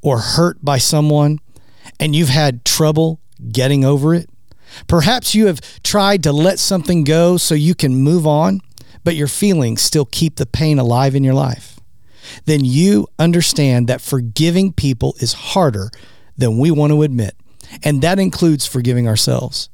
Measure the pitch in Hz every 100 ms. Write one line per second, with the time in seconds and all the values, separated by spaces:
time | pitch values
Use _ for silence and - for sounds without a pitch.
0 | 151 120 110 - 175 - 143 135 - 156
1 | 151 147 147 151 - - - - - -
2 | 156 151 160 139 147 123 - - 156 156
3 | 160 160 - - 117 110 131 143 131 143
4 | 147 170 165 - - - - - - 170
5 | 151 247 - 208 214 151 - - - 208
6 | 196 202 160 143 170 180 - 190 160 175
7 | 143 160 170 180 - 156 151 180 151 127
8 | 139 175 156 147 175 196 - - - -
9 | - 165 143 - 208 175 120 110 - 156
10 | 143 - 165 - 135 - 156 147 120 120
11 | 139 139 135 131 135 120 - - - -
12 | - - - - - 151 131 131 185 208
13 | - - 165 175 160 165 143 123 120 127
14 | - 135 117 107 160 175 196 - 143 123
15 | 135 - 120 - - 196 160 101 98 -
16 | - - - - 123 110 151 151 147 151
17 | 151 123 101 - - - - - 151 143
18 | 156 196 190 - 175 151 - 127 120 123
19 | 120 110 - 123 127 - -